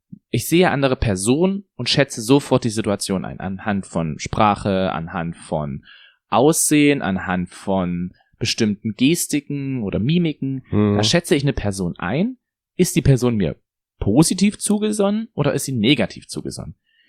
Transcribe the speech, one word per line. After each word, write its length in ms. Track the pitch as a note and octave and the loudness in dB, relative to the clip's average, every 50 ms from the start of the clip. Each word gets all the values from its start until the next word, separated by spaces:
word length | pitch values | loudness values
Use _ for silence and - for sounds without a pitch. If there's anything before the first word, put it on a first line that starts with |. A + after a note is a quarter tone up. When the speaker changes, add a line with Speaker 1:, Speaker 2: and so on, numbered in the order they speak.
| _ _ - - _ _ | _ _ -20 -20 _ _
Speaker 1:
Ich 180 | - A#2+ - - | -4 -4 0 2
sehe 220 | D#3+ F3 F#3 D3+ | 4 4 4 4
andere 240 | A#2 C#3 C#3 C3 B2+ | 2 2 2 0 0
Personen 680 | - - A#2+ F#2+ F#2 F#2+ A2+ B2+ D#3 F3+ F#3+ G3 G3 - _ _ | 0 0 0 0 0 0 0 2 2 2 0 0 -2 -8 _ _
und 120 | - A#2+ - | -8 -6 -2
schätze 340 | - C#3+ C#3 - - A#2+ A2 | 0 0 0 0 -2 -4 2
sofort 400 | A2 C3+ C#3+ - - C3 B2 - | 4 4 4 4 2 0 0 0
die 60 | A#2 | 0
Situation 520 | G#2 A2 G2+ A2 G2+ G2+ - - G2 F#2 - | -2 -2 -2 -2 -2 -2 -2 -2 -4 -4 -4
ein, 160 | - C2 - | -6 -10 -8
anhand 460 | - F#2+ G2 F#2 - G#2+ G2+ G2 F2+ | -8 -8 -8 -6 -4 -4 -2 -2 -4
von 320 | - - F2 E2 D#2+ C#2+ - | -4 -4 -4 -2 -2 -4 -6
Sprache, 760 | - - - - A2 G#2 G2+ - - G#2+ F#2+ F#2+ F#2+ F2+ | -8 -6 0 2 2 2 2 2 0 0 0 0 0 0
anhand 460 | - E2+ E2 E2 - F2+ E2 E2+ E2 - | -2 -4 -6 -6 -6 -6 -6 -6 -8 -10
von 460 | - - E2+ D#2 D2+ C#2+ C2 - - - - - - _ _ _ _ _ | -10 -6 -6 -4 -4 -6 -8 -10 -12 -16 -20 -20 -20 _ _ _ _ _
Aussehen, 720 | G2 G#2+ C3 D3+ E3+ - - - D3+ D3 D3 C#3+ C#3+ - - | 2 4 4 4 4 2 2 2 4 4 6 4 4 2 0
anhand 460 | F#2 F#2+ F#2+ - F#2+ F#2 F2+ F2+ - | -2 -2 -2 -2 -2 -2 -2 -4 -6
von 640 | - - - G2+ F#2+ F#2+ F2+ F2+ F2 F2 F2+ F2+ - _ _ _ _ _ | -8 -10 -6 -2 -2 0 0 -2 -2 -4 -6 -8 -10 _ _ _ _ _
bestimmten 560 | - - - - A#2 G#2 G2+ - - A2+ G#2 | -6 -4 -2 0 0 0 0 -2 -4 -6 -2
Gestiken 880 | - B2+ C#3+ E3+ - - - - D3 - - C#3+ C#3+ C3+ C3+ C3 B2 G#2+ | 2 2 2 2 2 -2 -2 -4 -4 -4 -4 -6 -6 -6 -4 -4 -4 -4
oder 160 | F#2+ E2+ F2 | -4 -2 -2
Mimiken. 640 | G2+ C3+ E3 F3 E3+ D#3+ D3 - C#3 C3+ C3+ C3 - _ | 0 2 2 2 0 -2 -4 -4 -6 -6 -6 -6 -6 _
Speaker 2:
Hm. 260 | - G#2 G#2 G#2 G2+ G#2 | 0 2 2 2 2 2
Speaker 1:
Da 60 | A2 | 2
schätze 320 | A2+ - F3 - - - | 2 2 0 2 2 0
ich 80 | C#3+ C#3+ | 2 2
eine 100 | C#3+ A#2 | 0 -2
Person 400 | - - G2+ F#2+ G2 F#2 E2+ - - | -2 -4 -4 -4 -4 -4 -6 -6 -6
ein. 380 | - F2+ A2+ D3+ G3+ B3+ B3+ - _ _ _ _ _ _ _ | -6 -4 -2 -2 -2 -2 -4 -8 _ _ _ _ _ _ _
Ist 200 | - F#3 - - | 0 0 0 0
die 60 | D#3+ C3+ | 2 2
Person 320 | D3 C3+ A2+ A#2+ B2 A#2 | 4 2 4 2 0 0
mir 200 | G#2+ F2+ C#2+ - - _ _ _ _ _ _ _ _ | 0 0 -2 -2 -6 _ _ _ _ _ _ _ _
positiv 580 | - G2 G#2 C#3 E3+ - A3 F3+ G3 G#3 - - | -2 2 4 4 4 4 2 2 0 0 0 -2
zugesonnen 680 | - - G#3 G#3 G#3 G#3+ G#3 G#3+ G3 G3+ G#3 A3 A3+ - _ | -2 -2 -2 0 0 -2 0 0 0 0 0 -2 -4 -6 _
oder 200 | - C#3 C#3+ - | -2 -2 0 0
ist 120 | C#3 - | -2 -2
sie 80 | - C3 | -4 -2
negativ 540 | A#2 G2+ B2+ D3 B2 F#2+ - - - - - | 0 2 4 4 4 2 -2 -4 -10 -18 -12
zugesonnen? 460 | - D#2 - C2+ - - - - - - _ _ _ _ _ | -12 -10 -8 -8 -10 -10 -12 -14 -14 -18 _ _ _ _ _